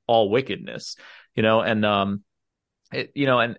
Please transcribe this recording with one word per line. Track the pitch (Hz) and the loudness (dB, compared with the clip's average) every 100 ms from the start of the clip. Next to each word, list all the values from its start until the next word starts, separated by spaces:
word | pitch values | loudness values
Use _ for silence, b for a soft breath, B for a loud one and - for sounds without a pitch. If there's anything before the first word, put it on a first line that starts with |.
| - | 0
all | 113 110 | 2 4
wickedness, | 117 135 95 - 58 - - B B B | 0 -2 -8 -10 -14 -14 -20 B B B
you | - | -2
know, | 110 113 | 2 2
and, | 98 110 | 2 0
um, | 107 101 98 101 _ _ _ _ _ _ - | 0 0 0 -4 _ _ _ _ _ _ -12
it, | 135 120 | -10 -8
you | - 139 | -4 0
know, | 123 | 2
and, | 117 | 0